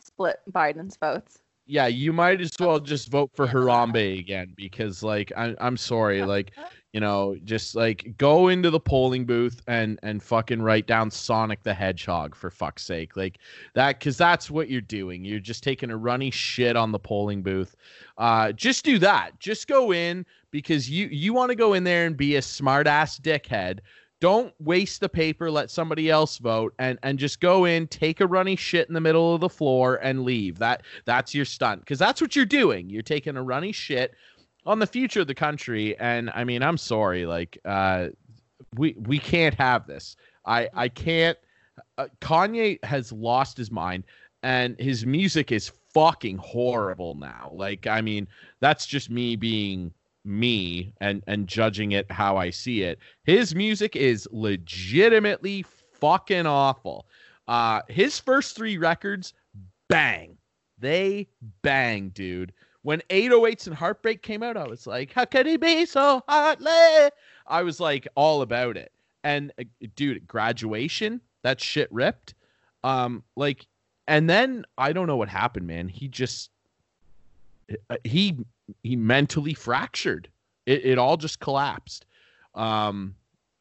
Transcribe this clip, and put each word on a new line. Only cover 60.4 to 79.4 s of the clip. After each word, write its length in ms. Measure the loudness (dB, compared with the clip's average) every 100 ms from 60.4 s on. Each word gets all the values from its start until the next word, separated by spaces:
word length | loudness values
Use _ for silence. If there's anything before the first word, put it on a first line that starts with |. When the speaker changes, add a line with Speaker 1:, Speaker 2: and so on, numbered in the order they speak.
| _ _ _ _
Speaker 2:
They 480 | -2 0 0 -2 -8 _ -20 -6
bang, 480 | 0 2 2 -2 -6
dude. 420 | -8 -8 -8 -10 -14 _ _
When 200 | -6 -6 0
eight 220 | 0 6
oh 140 | 6 6
eights 200 | 0 -8
and 80 |
Heartbreak 480 | -6 -4 -2 -4 -4
came 220 | -8 -8
out, 120 | -6 -8
I 100 | -8
was 200 | -10 -8
like, 260 | -8 -4
"How 120 | -2
could 220 | 2 2 2
he 100 | 2
be 300 | 2 2 2
so 360 | 4 4 4 2
heartless?" 800 | 4 4 2 2 8 8 8 6 2 _ -20 -4
I 140 | -2
was, 160 | 0 -2
like, 260 | -2 -2 -2
all 280 | 2 4 4
about 340 | 0 0 -2 -4
it. 160 | -12 _ _ _
And, 280 | -2 -2 -4 -12
uh, 60 | -16 _ -18 -4
dude, 300 | -2 -2 -6
Graduation, 920 | -2 -2 -2 -4 -4 -4 -4 -4 -6 -12 _
that 180 | -4 -4
shit 300 | -4 -4 -2
ripped. 420 | -2 -2 -2 -14 -20 _ _ _ _
Um, 400 | -2 -2 -2 -6 -12 -4
like, 300 | -4 -4 _ _ _ _ 0
and 240 | 2 4
then 340 | 4 2 -4 -12 -2
I 140 | -2
don't 140 | 0 0
know 80 | -2
what 120 | -2
happened, 380 | -2 -2 -2 -8
man. 220 | -8 -8
He 180 | -10 -12
just, 420 | -6 -6 -6 -16 _ _ _ _ _ _ -20 -20 -20 -20 _ _ -14 -10
uh, 60 | -10
he, 320 | -2 0 0 -2 -10 _ -20 -12
he 140 | -6 -2
mentally 580 | 4 4 4 0